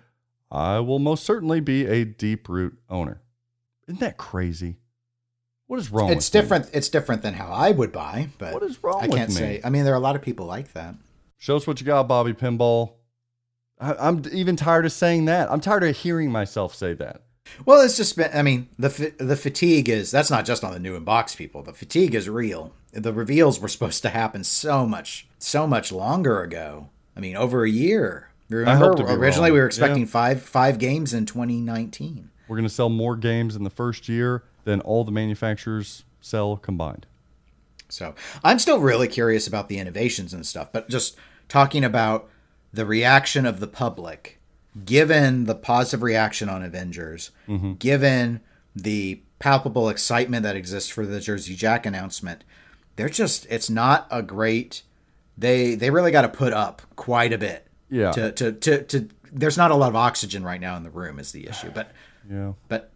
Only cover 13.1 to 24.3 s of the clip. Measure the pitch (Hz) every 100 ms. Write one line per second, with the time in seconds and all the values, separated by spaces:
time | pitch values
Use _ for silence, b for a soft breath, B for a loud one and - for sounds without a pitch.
13.1 | _ _ _ _ _ _ - 135 147 143
14.1 | 175 147 190 185 175 151 165 165 - 175
15.1 | 170 156 175 151 151 180 208 175 139 175
16.1 | 170 151 113 98 - 92 - 92 80 -
17.1 | - _ _ - B - 285 262 - 202
18.1 | - 160 147 143 127 127 - 135 139 151
19.1 | - 131 143 143 - 175 160 123 107 95
20.1 | 131 151 123 107 120 98 90 90 90 80
21.1 | 113 110 - 78 73 71 - - 165 180
22.1 | 113 95 110 113 85 78 - _ - 113
23.1 | 110 113 147 156 123 104 - 98 - 127
24.1 | 113 110